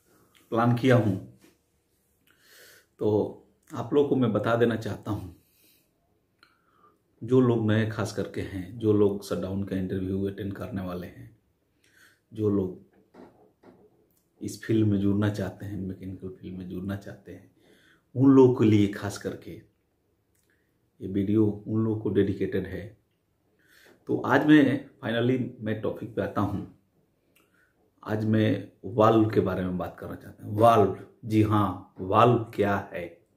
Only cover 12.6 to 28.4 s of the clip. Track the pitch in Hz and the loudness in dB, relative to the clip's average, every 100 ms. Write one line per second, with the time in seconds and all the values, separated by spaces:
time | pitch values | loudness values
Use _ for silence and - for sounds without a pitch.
12.6 | 92 - - _ _ - - _ _ _ | -2 -6 -20 _ _ -20 -20 _ _ _
13.6 | - - _ _ _ _ _ _ 104 - | -20 -20 _ _ _ _ _ _ -12 -8
14.6 | - 110 107 98 101 101 104 104 92 - | -2 0 2 2 0 0 0 -2 -6 -10
15.6 | 101 101 95 95 92 95 92 - - 92 | -12 -10 -10 -10 -12 -12 -14 -16 -16 -14
16.6 | 90 92 98 101 - - - - - _ | -12 -10 -8 -8 -10 -18 -18 -20 -20 _
17.6 | _ _ _ _ _ 123 139 135 127 123 | _ _ _ _ _ 2 6 8 8 6
18.6 | 110 104 98 - 101 - 98 - - 82 | 4 4 2 -2 -10 -8 -10 -12 -14 -18
19.6 | - _ _ _ _ _ _ _ _ _ | -20 _ _ _ _ _ _ _ _ _
20.6 | _ _ _ _ 92 98 98 107 104 98 | _ _ _ _ -4 -2 0 2 2 -2
21.6 | - 110 110 107 110 101 95 95 95 98 | -4 -2 -2 -2 -2 0 0 -2 -4 -6
22.6 | 90 90 - - _ _ _ _ _ _ | -6 -10 -14 -18 _ _ _ _ _ _
23.6 | _ _ _ _ - 123 110 135 151 151 | _ _ _ _ -6 -4 2 2 6 6
24.6 | 135 143 - _ 113 117 123 127 117 - | 6 2 -6 _ -6 -2 0 0 -4 -8
25.6 | 107 110 - - - - 95 - 98 87 | -6 -4 -6 -8 -8 -6 -4 -2 -2 -4
26.6 | - - _ _ _ _ _ _ _ _ | -8 -16 _ _ _ _ _ _ _ _
27.6 | _ _ _ _ - 110 107 110 | _ _ _ _ -6 -4 0 2